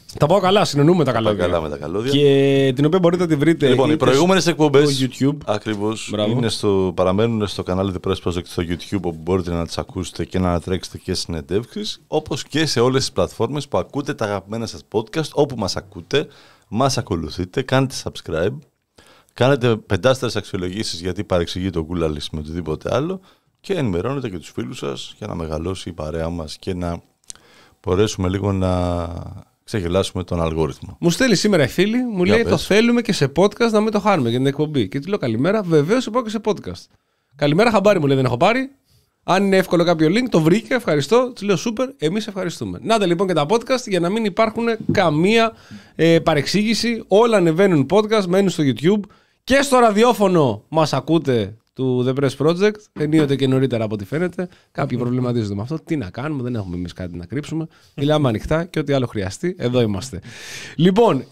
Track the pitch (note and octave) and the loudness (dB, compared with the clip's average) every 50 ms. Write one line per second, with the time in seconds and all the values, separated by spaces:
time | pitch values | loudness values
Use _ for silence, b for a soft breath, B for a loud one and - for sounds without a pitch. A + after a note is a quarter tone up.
0 | _ - - - D3 D3+ F3+ G3+ F3+ F#3 G3 G#3 F3+ - - C#3+ C3+ D#3 F3+ F3+ | _ -12 -4 -2 0 2 2 2 2 2 2 2 0 0 0 2 4 4 4 4
1 | C#3+ C3 A#2 A2+ A2 G#2+ G#2 G2 F2 F2 F2 E2+ D#2 D2 D2 C#2 D2 D2+ F2 G2+ | 2 0 0 0 0 0 0 0 0 0 0 0 -2 -4 -8 -8 -8 -6 -6 -4
2 | A#2 C3+ C#3 C#3+ D3 C#3+ C#3 C#3 C3+ C#3 C#3 C3+ C3+ C3+ B2+ B2+ C#3+ D3+ E3 F#3+ | -2 0 2 4 4 4 4 4 4 4 2 2 2 0 2 2 0 2 2 4
3 | E3+ E3+ F3+ F3 F3+ E3 D#3 C#3 D3 D#3+ E3+ C#3+ C#3+ B2+ B2 B2+ C3 - - - | 4 2 2 2 0 0 2 2 2 2 2 2 4 2 4 4 4 2 2 2
4 | C3 B2 B2+ C#3 E3+ F3+ F#3+ F#3 - E3+ E3 C#3 D#3 D3+ C3+ C#3 D3+ D3 C#3 C3 | 4 4 4 4 4 4 4 2 2 0 2 2 2 6 6 6 6 6 2 0
5 | C3 B2 - - B2+ C#3 D3+ D3 - - G#2+ G#2 - A#2 G#2+ G2+ G2+ G#2+ A2 G#2+ | -2 -2 -2 0 0 0 0 -2 -4 -4 -4 -4 -2 -4 -4 -2 -2 -4 -4 -4
6 | - - G#2 G#2 G#2 A2 A#2+ B2 A#2 A2 - - - G#2 G2 F#2+ F#2 F#2 E2+ - | -8 -6 -4 -2 -2 0 0 0 0 -2 -2 0 0 2 2 2 2 0 0 2
7 | F#2 F#2 F#2 G2+ A2+ A#2 A#2 A2 G#2 F#2 - - F2+ - F#2 F#2 G2 G2 F2+ F2+ | 2 2 2 2 2 0 0 -2 -2 -4 -4 -6 -4 -4 -2 0 0 -2 -2 -4
8 | - G2 F#2 - - F#2 E2+ F2 E2+ - - - F2 E2 F2 D#2+ - - G2 G2 | -2 -4 -4 -2 -2 -4 -4 -4 -6 -6 -6 -6 -4 -4 -4 -8 -6 -6 -6 -4
9 | E2+ F2+ D#2+ D#2 D#2+ F2 F#2 F#2+ E2+ F2 E2+ E2+ E2+ E2 - - D#2 - - F#2+ | -4 -4 -8 -6 -4 -2 -2 0 0 -2 -4 -4 -4 -4 -6 -8 -8 -8 -8 -8
10 | F2+ - - - E2+ - - F#2 F#2 F2+ F2 E2+ D#2+ F2 F#2+ F2 - - - - | -8 -8 -8 -10 -10 -4 -2 -2 0 0 0 -2 -2 -4 -6 -6 -6 -12 -18 -14
11 | - - F2+ - - - E2+ D#2+ C#2+ C#2 F2+ G#2+ B2 - - G#3 G#3+ G#3 - - | -8 -6 -6 -6 -6 -6 -8 -10 -6 -4 -4 -4 -4 -6 -12 -10 -10 -10 -12 -14
12 | _ - D3+ D#3 D#3 - D#3+ - - - - D3 D#3+ C#3+ - B2+ A#2 B2+ C3 B2 | _ -6 -6 -6 -4 -4 -8 -10 -8 -6 -2 -2 -2 0 2 2 2 2 2 0
13 | G2 - - G2 F2+ E2 - - A2+ A2+ C#3+ D3+ C3+ - - G2 F#2 - - C#3 | -2 -2 -2 -2 -2 -2 -2 -4 -6 -4 -4 -6 -8 -4 -4 -4 -4 -4 -6 -8
14 | - - - - A2+ G#2 G#2 G2 F#2 G2+ G#2+ A#2 A2+ G#2+ - D#2+ - _ - A2 | -6 -6 -6 -4 -4 -4 -4 -4 -6 -8 -8 -8 -8 -8 -10 -14 -14 _ -4 -4
15 | A2 - - D#3+ D3+ - - C#3+ D3 C3+ B2+ A2+ G2+ F2+ - - - - - F2+ | -4 -4 -6 -6 -6 -6 -2 -2 -2 -2 -2 -6 -4 -4 -4 -6 -10 -12 -18 -18
16 | E2 - - C#3 D#3+ - b b b b b b b b F#2+ A2+ C3+ C3+ C3+ B2 | -10 -4 -2 -2 -2 -4 b b b b b b b b -2 0 0 0 0 -2
17 | - - G2 E2+ D#2 D2+ - - F2+ F2+ - - B2+ - C3 C3 C3+ C3 - - | -4 -4 -4 -4 -4 -6 -6 -8 -8 -6 -4 -6 -2 0 2 0 0 0 -4 -8
18 | - - - - - - E2 D#2 F2 G#2+ C3 D3+ - _ _ _ _ _ _ b | -10 -10 -12 -12 -10 -6 -4 -2 -2 -2 -4 -6 -16 _ _ _ _ _ _ b
19 | b b b b b b - - A#2+ C3+ C#3+ B2+ A#2+ B2 A2+ G#2+ - - G#2 F2 | b b b b b b -4 0 2 2 2 2 2 0 0 0 -2 -4 -4 0
20 | F2 C3 C3 B2 - A#2 - G#2 - - - F#2 F2+ F#2 F2+ G#2+ G#2+ - - E2 | 2 2 2 2 -2 -4 -4 -6 -8 -6 -6 -6 -4 -4 -4 -6 -6 -6 -8 -8
21 | E2+ F#2 F2 G2+ G2+ - F#2+ F2 E2+ - - F#2 F#2 F#2+ E2+ E2+ D#2 D#2 F2+ E2+ | -6 -6 -6 -6 -4 -2 0 -2 0 -2 -4 -4 -4 -4 -4 -4 -6 -4 -4 -2
22 | E2 D#2 D#2 D2 - - - D#2 D2 D2+ D#2+ F2 D#2+ D2+ D#2 D2 - - G2 A#2+ | -2 -2 -4 -6 -8 -8 -8 -8 -8 -8 -8 -8 -6 -6 -8 -6 -4 -2 -2 -2
23 | D3 F3 F#3+ F#3 b b b b b b b _ _ - G3 F3 C#3 G#2+ F2 E2+ | -2 -4 -6 -10 b b b b b b b _ _ -6 -4 -4 -2 -2 -2 -2
24 | F#2+ A#2+ C#3 C#3+ B2 A2+ F#2 E2 - - - - A#2 B2+ - - - C#3+ C2 - | -2 -4 -6 -6 -6 -8 -10 -10 -14 -12 -10 -10 -10 -10 -10 -10 -8 -8 -8 -8
25 | - - - - - G#2 F#2+ E2+ E2 D#2 D#2+ D#2 E2 F2+ F#2+ - - - E2 F2 | -12 -16 -16 -14 -12 -10 -8 -8 -6 -6 -6 -6 -6 -6 -8 -8 -10 -12 -10 -10
26 | D#2+ D#2 D#2 E2 D#2+ E2 F2 F2 D#2+ D2+ - - - G2+ F#2 F2 F2 E2+ E2+ - | -10 -8 -6 -6 -6 -6 -6 -8 -10 -10 -14 -12 -8 -8 -6 -6 -4 -6 -6 -8
27 | - _ _ _ _ B B B B B B B B B B B - - F2+ F#2 | -12 _ _ _ _ B B B B B B B B B B B -4 -2 2 2
28 | G#2+ G#2+ - - F#2 F2+ F#2+ G2 - G2+ G2 F#2+ F#2 F#2 F2+ F2+ F2+ F2 F2 F2 | 2 2 0 -2 -2 -2 -2 -2 -2 0 0 0 0 0 0 0 0 -2 -2 -4
29 | E2+ E2+ E2+ F2 F2+ - G2 G2 - _ _ _ _ - - G#2+ E2+ E2+ F2 F#2+ | -4 -6 -8 -10 -12 -14 -16 -18 -20 _ _ _ _ -8 -6 -4 -2 0 0 0
30 | F#2 - - F#2 E2+ - F#2 E2+ E2 D#2+ D#2+ D#2+ D#2 C#2+ C2+ - - - - - | 0 0 -2 -6 -6 -4 -2 0 0 0 0 0 0 -2 -2 -8 -14 -18 -10 -2
31 | D#3+ F3 E3 - C4 B3+ G#3+ - - G#3+ G3+ D#3+ C3+ C3 - - F#3 G#3+ A3 B3+ | 0 0 2 2 2 2 2 2 2 2 2 2 2 2 2 0 0 0 0 -2
32 | B3+ A#3+ G#3+ F3+ F3+ F#3+ G#3 A3+ A#3 F3 F#3 D3+ - - F#3 G#3+ A#3 A#3+ A#3+ A#3+ | -2 -2 -2 0 2 2 2 2 2 2 0 0 0 2 2 4 4 4 2 2
33 | A3+ - F3 - C#3+ C3 - E3 F#3+ G#3 - - A3 A#3 G#3+ G#3 G#3+ A3 G#3 G#3 | 0 0 0 0 0 0 2 2 2 2 2 0 0 2 2 2 2 2 0 0
34 | F#3 G#3 G3 E3 B2 A#2 A#2 B2+ C3+ C#3 C#3 C#3+ D3+ D#3 D3+ C3+ G#2 F#2+ - C#3+ | 2 2 2 2 2 0 0 2 2 0 0 0 -2 0 0 0 -2 0 -2 -8
35 | C#3+ F3+ G3+ G3+ - A#2+ A2 A2 C3+ F3 G#3 A3 G3+ E3+ D#3+ D3+ C#3+ D#3+ A3 C4 | -6 -4 -4 -4 -2 -2 -2 0 0 0 0 0 0 2 2 2 4 4 2 0
36 | B3 A3 G#3 B3+ A#3+ A3 G#3 A3+ G#3+ A3 F#3+ - - - F2 - - _ _ _ | 0 0 -2 -4 -4 -2 -6 -4 -2 -2 -4 -4 -6 -12 -12 -14 -16 _ _ _
37 | _ _ _ _ _ _ _ - D3 D3 D3+ E3+ A3+ A#3+ G#3 G#3 F#3+ G#3+ G3+ F3+ | _ _ _ _ _ _ _ -2 0 2 4 4 4 4 4 4 4 4 4 4
38 | D3 C3+ C3+ C3+ C3 A#2+ A#2+ A#2+ E3 G3+ A#3 C4 C4 C4+ _ _ _ _ _ _ | 4 2 2 2 2 0 2 2 2 2 2 2 -2 -6 _ _ _ _ _ _
39 | _ _ _ _ - - E3+ F#3+ G3+ G3 F#3+ F#3+ F#3 - F3+ F3 E3+ E3+ E3+ D#3 | _ _ _ _ -2 0 2 2 4 4 4 4 2 4 2 2 4 2 2 4
40 | D#3 D#3 F#3 A#3 B3+ A#3 - F3 D#3 D#3+ F3 A3+ A3 - C4 A#3+ - G3 D#3 D3 | 4 4 4 2 0 2 2 4 4 6 4 4 2 0 -2 -2 0 0 0 0
41 | C#3 - A3+ B3 C4 B3 A#3+ - F#3+ G#3 G3 D#3 - B3 G#3+ A#3 C4 C4 C4+ - | 2 2 2 2 2 0 -4 -6 -2 0 0 0 0 -4 -4 -4 -4 -6 -4 -4
42 | D3 D3+ F#3 A3 A3 - F#3+ F#3+ F#3+ E3+ - - A#2+ G2 F2+ - - F#3+ A3+ A3+ | -2 -2 -2 -2 -4 -6 -8 -6 -6 -6 -6 -6 -8 -8 -8 -6 -2 0 2 2
43 | G3+ F3 E3+ E3+ G3 F#3 F3 D#3 D3 D3 G#3+ A#3+ A#3 - C4 A#3+ - G#3+ F#3+ F3 | 2 2 2 0 0 0 2 0 2 2 0 0 0 0 -2 -2 -2 -2 -2 0
44 | E3+ F3 G3+ A#3 A3+ G3+ F3+ - A3 A3 A3 A#3 A#3 A#3 A3+ G#3+ - - - G#3 | 0 0 0 0 -2 -2 2 2 0 0 0 -2 -2 -2 -2 -2 -2 -2 2 2
45 | F#3 E3 D3+ D3+ E3+ G3+ A3+ A3+ A3+ A3 A3 B B B B G#3 B B B B | 2 2 2 2 2 4 4 4 2 2 -2 B B B B -20 B B B B
46 | D#3 E3 E3 E3 D#3+ E3+ D#3+ D3 C3+ - - F#3+ G#3 A3+ A3 - - A#3 A#3 A3 | 4 6 6 4 4 2 0 0 0 0 0 0 2 2 0 0 -2 -2 -4 -4
47 | - - F#3 G#3 A#3 A#3 A3+ G3+ F3 E3 D#3 E3 G3 F#3+ F3 D3 C3+ C#3 F3 G#3+ | -2 2 4 4 6 6 4 4 4 4 4 4 4 4 4 4 2 4 4 2
48 | G#3+ G#3 A3 A3 F#3+ F3 F3+ G3 G3+ F#3 - - D3+ C3+ A#2+ G#2+ C3+ F3 G#3+ G#3+ | 2 4 2 0 2 2 2 2 2 2 2 2 0 0 0 2 2 2 2 2
49 | F#3+ b b b b b b b b - B3+ C#4 C#4 C#4 B3+ B3+ A#3+ A3+ G3 G#3 | 0 b b b b b b b b 2 2 2 4 4 4 6 6 6 6 6
50 | A3+ B3 A#3+ - G3+ F#3+ F3+ E3 D3 B2 G#2 G#2 - - D3+ D#3+ D#3 - - C3 | 4 4 4 4 4 4 4 4 4 4 2 -2 -6 -4 0 2 2 2 0 -2
51 | B2 - D#3+ E3+ - C3+ B2+ A2+ G2+ F#2 G#2+ - _ _ _ - C3 C3 B2+ B2 | 0 2 0 2 2 2 0 0 0 -2 -6 -16 _ _ _ -4 -2 0 0 0
52 | B2 B2+ C3 C3+ C#3 C3 - - C#3 D#3 F3 F3 G3+ G#3+ G#3 - - _ - - | 0 0 0 0 0 -2 0 0 0 0 2 2 2 0 0 -2 -14 _ -8 -4
53 | D3+ D3 D#3 D#3+ D3+ C3+ C#3 B2 C3+ C3 C3 C3 C3+ B2+ A#2+ A2 A2+ G#2+ A2 G#2 | -2 2 2 2 4 2 0 0 2 2 2 2 2 2 0 -2 -2 -2 -4 -6
54 | G2 - C3+ D#3 F3+ F3+ E3+ - F3+ F3 b b b b - - D3+ C3 B2 A#2 | -6 -6 -4 -4 -4 -4 -4 -6 -10 -10 b b b b -8 -6 -6 -4 -4 -4
55 | A#2+ A#2+ B2 B2+ B2+ B2 A#2+ A#2+ A2 G2+ G2+ G2 G#2+ B2+ D#3 D#3+ - - E3 D3 | -2 -2 -2 -2 -2 0 -2 -2 -2 -2 -4 -6 -6 -6 -8 -10 -6 -6 -6 -6
56 | G#2+ F2+ - - B2+ D#3 D#3 C3+ A#2+ B2 B2 A2+ G2 F2 E2+ F2 F2+ F2 - - | -6 -8 -10 -10 -8 -6 -6 -6 -6 -6 -6 -6 -6 -6 -6 -8 -8 -8 -10 -10
57 | F#2 F2 F2 F2 F2 - A2+ C#3 C#3+ - D3+ D#3+ D#3+ D#3+ b b b b b b | -12 -10 -10 -12 -12 -8 -8 -8 -8 -6 -8 -8 -8 -10 b b b b b b
58 | C#3 D3 D3+ D3+ D3 B2+ A2 G2+ - - D3+ D#3+ E3+ - - D#3 D3 C#3+ C#3 C3+ | 0 2 2 2 2 2 0 0 -2 -2 -2 -2 -2 -4 -4 -6 -2 0 0 0
59 | B2+ - - A2 F#2+ F#2 - - - F3 F3+ - - B2 B2 B2+ A#2+ G#2+ G2+ F#2 | 0 -2 -4 -6 -6 -6 -6 -6 -6 -6 -6 -4 -4 0 2 2 2 2 0 -4
60 | - - - E2 B B B B B B B B B B B B D#3+ F#3 F#3+ A3 | -6 -8 -12 -12 B B B B B B B B B B B B 2 4 6 6
61 | A#3 G#3 D3+ C3 - - | 4 4 4 0 -4 -8